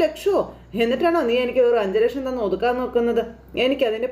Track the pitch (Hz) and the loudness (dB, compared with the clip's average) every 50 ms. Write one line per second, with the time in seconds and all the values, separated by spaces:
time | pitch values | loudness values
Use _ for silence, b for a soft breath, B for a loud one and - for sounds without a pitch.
0 | 330 311 - - - 403 392 302 - B B B B B - 214 233 233 240 233 | 4 2 0 -2 -2 0 0 0 0 B B B B B -4 -2 0 0 0 2
1 | 339 339 330 339 277 233 233 247 247 240 233 262 247 240 240 233 202 190 190 220 | 2 2 2 2 2 2 0 0 0 0 2 2 4 4 4 2 0 0 2 2
2 | 226 240 247 277 262 262 254 247 214 190 185 185 226 247 247 254 247 240 - 240 | 2 2 0 -2 -6 -6 -4 -4 -2 -2 -2 0 0 0 0 0 -2 -2 0 0
3 | 233 233 226 233 226 - - - - - - - 240 262 277 277 269 226 220 220 | 0 2 0 0 -2 -4 -8 -16 -20 -10 -4 -2 0 0 2 2 0 0 0 -2
4 | 240 254 | -4 -6